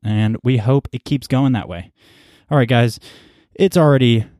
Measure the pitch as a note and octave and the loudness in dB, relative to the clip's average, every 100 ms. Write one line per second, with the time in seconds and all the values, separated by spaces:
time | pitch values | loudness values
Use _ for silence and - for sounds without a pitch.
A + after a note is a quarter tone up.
0 | A2+ G#2+ G#2+ A2 B2 C3 G#2+ C#3 - B2+ | -4 -2 -2 -2 -2 -2 0 -2 -2 -14
1 | - C#3+ - C3 C#3 A#2+ - F2 - _ | -6 -6 -2 -2 0 -2 -6 -14 -14 _
2 | _ _ _ _ _ D3+ A#2+ A#2+ A#2+ - | _ _ _ _ _ -2 2 2 0 -2
3 | - - _ _ _ - F#3+ F3+ D#3 C3+ | -20 -20 _ _ _ -2 0 2 4 4
4 | B2+ A#2 A2 _ | 2 0 -2 _